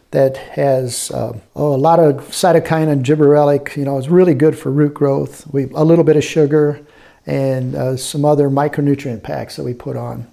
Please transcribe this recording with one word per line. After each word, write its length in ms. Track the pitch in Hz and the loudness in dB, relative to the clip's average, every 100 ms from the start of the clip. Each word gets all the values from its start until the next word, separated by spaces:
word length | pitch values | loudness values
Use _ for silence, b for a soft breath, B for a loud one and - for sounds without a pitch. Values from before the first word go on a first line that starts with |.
| b | b
that 260 | 143 135 135 | 0 0 -2
has, 760 | - - 139 131 127 - - | -10 -4 0 0 -2 -8 -8
uh, 260 | 131 113 110 - - | -6 -8 -10 -14 -4
oh, 180 | 147 | -2
a 20 | 135 | 0
lot 220 | 151 165 | 2 4
of 180 | 156 131 - | 4 2 -4
cytokine 600 | - 185 165 160 160 156 | -2 2 2 2 0 0
and 140 | 143 127 | 0 0
gibberellic. 680 | 151 143 147 143 143 143 | 2 4 4 4 2 -2
You 120 | 151 139 | -8 -6
know, 100 | 139 | -4
it's 120 | 131 | 0
really 260 | 175 180 | 2 4
good 240 | 139 156 151 | 4 2 0
for 120 | 135 | -2
root 220 | 139 147 | 0 0
growth. 540 | 147 143 139 135 - - | 0 -2 0 -4 -10 -8
We, 140 | 139 131 | -6 -4
a 120 | - | 0
little 200 | 156 170 | 4 4
bit 120 | 151 151 | 4 2
of 80 | |
sugar 600 | 143 165 143 151 147 139 - b b b | 2 0 2 2 0 -2 -12 b b b
and, 500 | - 139 135 131 127 | -8 -4 -2 -2 -4
uh, 220 | - 131 131 | -4 -4 -4
some 300 | - 147 147 | -6 -2 0
other 240 | 147 143 | 2 2
micronutrient 720 | 139 147 147 143 139 135 113 | 0 -2 0 0 0 -4 -10
packs 340 | - 143 117 - | -10 -10 -10 -10
that 80 | |
we 80 | 131 | -10
put 240 | 120 139 123 | -10 -10 -10
on. 300 | 120 120 120 | -10 -12 -14